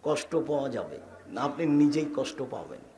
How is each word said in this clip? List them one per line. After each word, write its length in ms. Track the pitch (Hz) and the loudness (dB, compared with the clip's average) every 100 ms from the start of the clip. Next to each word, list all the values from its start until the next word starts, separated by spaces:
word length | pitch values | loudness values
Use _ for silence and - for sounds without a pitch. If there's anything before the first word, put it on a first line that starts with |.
কষ্ট 320 | 151 147 - 165 | 0 -2 0 -2
পাওয়া 340 | 160 147 139 | 0 0 0
যাবে 280 | 113 85 71 - - - | -4 -6 -10 -14 -20 -10
না, 140 | 107 | -4
আপনি 240 | 139 147 165 | -2 0 4
নিজেই 400 | 143 147 147 147 - | 6 6 4 0 -2
কষ্ট 280 | 127 - 127 | -4 -4 -8
পাবেন 280 | 113 78 - - | -8 -10 -14 -18